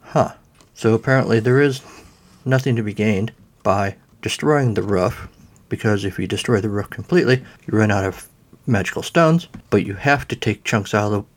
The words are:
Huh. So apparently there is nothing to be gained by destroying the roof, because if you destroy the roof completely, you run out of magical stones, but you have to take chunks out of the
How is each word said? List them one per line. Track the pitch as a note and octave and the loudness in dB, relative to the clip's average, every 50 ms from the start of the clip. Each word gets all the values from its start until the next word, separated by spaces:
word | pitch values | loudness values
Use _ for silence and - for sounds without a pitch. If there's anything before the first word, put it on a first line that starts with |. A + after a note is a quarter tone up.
Huh. | _ - - D#3 A2 - - - _ _ _ _ - _ _ | _ -2 0 0 0 0 -4 -16 _ _ _ _ -20 _ _
So | - - A2+ A2 | -2 0 2 2
apparently | A2 - - C3 B2+ A#2+ - A2+ A2+ | 2 2 2 2 2 2 2 0 0
there | G#2+ B2 B2 C3+ | 2 2 2 4
is | C#3+ C#3+ C3 C3+ - - - - - - _ _ _ - - _ _ | 2 2 0 -4 -10 -18 -20 -20 -20 -20 _ _ _ -20 -20 _ _
nothing | C3 C3 C3 C3 C3+ A#2+ | 0 0 0 2 0 -2
to | A#2 A2 | -2 -2
be | G#2 G2+ | -4 -2
gained | - G#2 A2 G#2+ F#2+ A2+ A2+ - _ - _ _ _ _ | 0 0 2 2 0 -2 -4 -8 _ -20 _ _ _ _
by | G#2 F#2+ G2+ G2+ G2 G2 _ _ _ _ _ | 0 0 2 0 -4 -6 _ _ _ _ _
destroying | - A2+ - - - D3 D3+ D3 C3+ A#2+ G#2 | -8 -8 -6 -2 0 2 2 2 2 2 0
the | F#2 F#2 | 0 -2
roof, | G2+ G2+ F#2 - G2+ - - - - _ _ - - _ _ _ | 0 0 2 2 0 -2 -4 -14 -18 _ _ -20 -20 _ _ _
because | _ - G2+ - A2+ G#2+ G2+ G2+ | _ -10 -2 0 0 0 0 -2
if | G2 F#2 - | -4 -4 -6
you | F#2 | -6
destroy | F#2 G#2 G2 - - B2 G2+ | -4 -4 -6 -2 0 0 0
the | G2 A2 | 0 -2
roof | G2+ G2+ G2 - | -4 -4 -6 -8
completely, | - - A2 - F3+ F3+ - A#2+ B2+ B2+ - - - _ _ | -10 -14 -6 0 0 0 2 2 0 0 -2 -12 -20 _ _
you | - - | -2 0
run | G#2+ A2 G#2 | 2 2 2
out | G2+ G2+ F#2+ | 2 0 -2
of | F#2+ F#2 - - - _ _ _ _ - _ _ | -4 -6 -8 -18 -20 _ _ _ _ -20 _ _
magical | - A#2+ G2 F#2+ - - F#2+ | -2 0 0 0 -4 -6 -8
stones, | - - - F3 E3 D#3+ D#3+ E3+ - - - - - _ | -10 -2 2 4 4 4 4 2 0 -4 -20 -20 -6 _
but | - G#2 - | 0 0 0
you | - G2 | 0 -8
have | F#2 - C#3+ C#3+ B2+ C3+ | -2 0 0 0 0 0
to | - - | -8 -10
take | - - A2 G#2 - _ | -4 -4 -4 -4 -4 _
chunks | - - A2 G2 - - | -2 -2 -2 -2 0 0
out | G#2+ G#2 G#2 | 0 0 0
of | |
the | G#2 G2+ G2 _ _ | -2 -4 -4 _ _